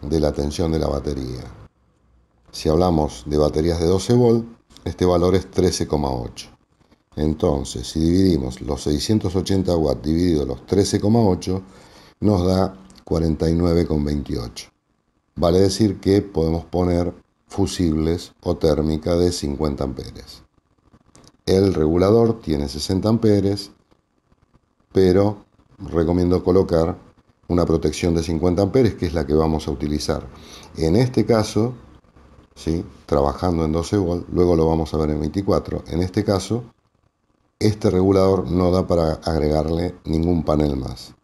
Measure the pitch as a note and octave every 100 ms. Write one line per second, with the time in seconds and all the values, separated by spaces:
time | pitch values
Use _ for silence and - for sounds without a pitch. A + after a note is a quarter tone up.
0 | D2 D#2 D2+ D2 D2 D2 E2 D#2+ D2 C#2+
1 | C2+ C#2 B1+ B1 B1 G#1+ A1 _ _ _
2 | _ _ _ _ _ - D#2 D#2 F#2 D#2+
3 | D2+ - - D2 D2+ D2+ E2 E2 E2 F#2+
4 | - A#2+ A#2+ A#2 A2+ - _ - - E2+
5 | F2+ F2 F2 F2+ - - F2+ - D#2 D2+
6 | C#2+ B1+ A#1 - - - _ _ _ _
7 | _ - D#2 D#2 F2+ C#2 B1+ - - D#2+
8 | D#2+ F2 F#2+ D#2+ B1+ B1+ - C#2+ - D2
9 | - G#2+ G#2 F2+ E2 G2 F#2 F2 D2+ B1+
10 | D2 E2 F2+ D#2 C2+ B1+ - F#2 G2 G#2
11 | G2+ A#2 G#2+ F2+ - F#2 F#2+ - - -
12 | - _ G2 G2+ F2+ F#2 F#2+ - - -
13 | - E2 E2 D#2 E2 E2 F2 E2+ D#2+ D#2
14 | D2 D2 C2+ C2+ A#1 - - _ _ _
15 | _ _ _ - E2+ F2+ G2 G2 A2 F#2
16 | F#2 G2 G2+ D#2+ D#2+ E2 D#2 E2+ F2+ F2
17 | F2 - _ _ _ - F#2 - F2 D#2
18 | D#2+ F2 - _ F2+ E2 E2 D2 D#2 D#2
19 | E2+ E2+ F2+ F2 D2 C#2 D2+ C#2+ C2+ B1
20 | - - - - _ _ _ _ _ _
21 | _ - - _ - F#2+ G2 E2+ D#2 F2
22 | F#2 A2+ A#2 A2+ - D2 C#2+ D2+ - F#2+
23 | G#2 A2+ A2 G2+ G2 G2+ - _ _ _
24 | _ _ _ _ _ _ _ _ _ -
25 | F#2 F#2 G2+ G#2 _ _ _ _ F2 D2+
26 | E2 F2 F2+ F2+ F2+ F#2 F#2+ E2+ E2 F#2
27 | - _ _ _ _ F2 E2 D#2+ D#2+ D2+
28 | F2 E2+ E2 E2 F2 F2 G2 C3 A#2+ -
29 | F2 D#2+ C#2 D#2 D#2+ D#2 D#2 C#2+ D2+ D2
30 | - C#2+ B1+ - - - - - D#2+ F#2+
31 | B2+ B2+ G#2+ A2+ G#2 G#2 A#2 B2+ - -
32 | _ _ - - _ - - E2 G2+ -
33 | - D2 C#2+ C#2 F2+ E2 D#2+ D#2+ E2 G#2
34 | F2 F2 - D2+ F2+ E2+ D#2+ D#2+ D#2 D#2
35 | D#2 D2+ D2+ F#2 G2 E2 - E2+ - D#2+
36 | F2+ G#2+ G2+ G2 - A2+ B2+ _ _ _
37 | _ _ _ _ _ _ G#2+ G#2 G#2+ F2+
38 | F#2+ G2 F#2+ F#2+ F#2 F2 F2+ F2+ E2+ F2
39 | D#2+ D#2 - D#2+ D2+ D2+ D2+ E2 F2 -
40 | - D#2+ E2 E2+ D#2 D2+ D2+ C#2 B1 B1+
41 | - -